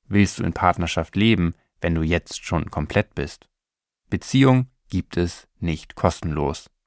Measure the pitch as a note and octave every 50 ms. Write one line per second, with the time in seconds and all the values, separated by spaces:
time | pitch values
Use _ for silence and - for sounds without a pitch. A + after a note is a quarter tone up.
0 | _ - G2 G2+ G2+ F#2 - - - E2+ E2 - - F#2 - - F2 D#2+ - E2
1 | D#2+ - - F#2+ G#2+ A2+ A2 F2+ F2 E2 D#2+ - _ _ _ _ - E2+ E2 E2
2 | D#2+ D#2+ F2 E2+ - - - - - - F#2 D#2+ - - - E2 D2+ - - G2+
3 | - - _ D2+ C#2 - - - _ _ _ _ _ _ _ _ _ _ _ _
4 | _ _ - F#2 - - - C3+ C3+ C3 B2+ B2+ B2+ - _ _ _ _ - F2+
5 | - - - F2+ F2 E2+ - - - _ _ _ - E2+ D#2 D2+ - - - -
6 | - A2 - - - E2 D2+ D2+ D2 C#2+ C#2+ - - - _ _ _